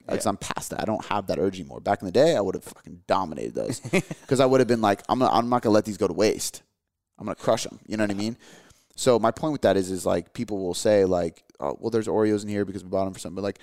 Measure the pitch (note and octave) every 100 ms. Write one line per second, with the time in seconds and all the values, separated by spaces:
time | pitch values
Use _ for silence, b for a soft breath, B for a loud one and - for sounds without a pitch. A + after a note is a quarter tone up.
0 | - G2 G#2+ G2 - - - - G2+ G#2+
1 | - G2+ F#2+ D#2+ G2 F#2 C#2+ A#1+ E2+ G2+
2 | F#2+ G#2 D#3+ C3 F#2+ E2+ - - - F2
3 | - F#2+ F2 D2 A#1 A#1 A1 - B2 F#3
4 | - - - C3 C3 C3 A#2 A#2 G#2+ G2
5 | - A#2+ B2 G2 A#2+ B2 A#2 G#2+ G#2+ F#2+
6 | F#2+ E2 G#2 - - - _ _ _ _
7 | _ - G#2+ - - A2+ - - - G#2+
8 | G#2 G2 A2 A#2+ B B B B B -
9 | C3 A2+ A2+ - D#3 C#3 G#2 F#2+ F#2 F#2
10 | F2+ F2+ - - A2+ G2+ F#2 F2 A2 G#2
11 | F#2 F2+ E2+ - _ - C#2 - A2+ A2+
12 | A2 G2 G#2+ G#2 G#2 G2+ G2 F#2+ F2+ F#2+
13 | F#2+ F#2 E2+ F#2+ G2+ -